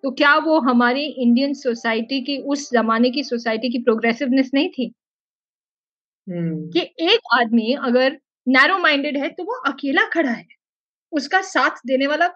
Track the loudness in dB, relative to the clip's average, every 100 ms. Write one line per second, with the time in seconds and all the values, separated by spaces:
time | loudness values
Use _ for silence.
0 | -6 2 4 4 4 2 4 4 4 0
1 | -4 -2 2 4 2 -2 -4 -4 -2 -4
2 | -2 -6 -4 -6 -4 -6 0 0 2 2
3 | 2 0 -4 -4 -4 -4 -2 -2 0 0
4 | 0 -2 0 0 2 0 -2 -4 -8 _
5 | _ _ _ _ _ _ _ _ _ _
6 | _ _ -10 -6 -4 -4 -4 -4 -4 -4
7 | 0 0 2 0 2 2 2 -2 2 2
8 | 2 -2 _ _ 0 4 4 4 2 2
9 | 0 -4 -6 -8 -8 -6 -6 -6 -2 0
10 | 0 0 -2 -4 -8 _ _ _ _ _
11 | _ -6 0 -2 0 0 0 -2 -4 -2
12 | 0 0 -2